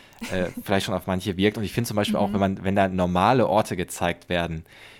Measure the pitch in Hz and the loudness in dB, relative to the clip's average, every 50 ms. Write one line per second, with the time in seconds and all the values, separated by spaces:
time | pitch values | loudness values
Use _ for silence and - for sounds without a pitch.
0 | - - - - - - 92 92 90 - - - - - 101 98 - - 98 90 | -20 -20 -20 -14 -10 -6 -2 -2 -2 -2 -4 -8 -4 -2 0 0 0 0 -4 -4
1 | - 98 92 92 - 107 87 90 98 107 107 113 107 92 - 120 120 - 104 104 | -2 -2 -2 -2 -2 -2 0 2 2 2 2 0 -4 -4 -2 -2 -4 -2 0 -2
2 | 104 107 104 - 104 101 104 98 98 95 95 - - 95 98 101 98 95 92 92 | 0 0 0 0 0 0 2 2 2 2 0 -2 -2 0 2 2 2 2 2 0
3 | 90 90 87 90 95 110 131 135 110 73 92 107 - - 107 90 87 - - - | 0 2 2 4 4 4 4 4 4 4 4 2 2 0 -2 -4 -6 -6 -4 -2
4 | 92 87 85 - - - 90 87 85 82 80 80 82 - - - - - - | -2 -2 -2 -2 -4 -4 -2 -2 -2 -2 -4 -8 -10 -12 -20 -20 -20 -20 -20